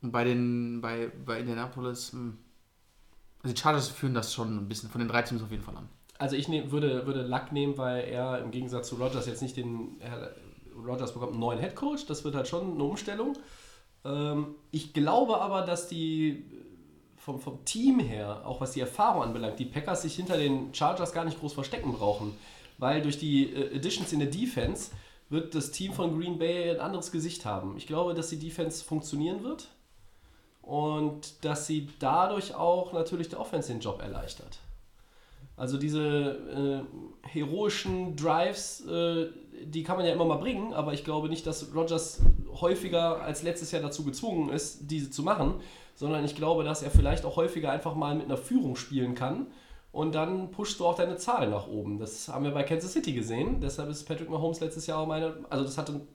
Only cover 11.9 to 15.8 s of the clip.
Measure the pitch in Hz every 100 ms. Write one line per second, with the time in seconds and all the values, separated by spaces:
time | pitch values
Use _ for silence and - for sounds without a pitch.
11.9 | 285 - 147 151 139 - 170 185 165 143
12.9 | - - 208 262 277 - - - - -
13.9 | _ 139 143 147 147 147 - - 156 -
14.9 | 156 151 226 247 202 196 190 175 170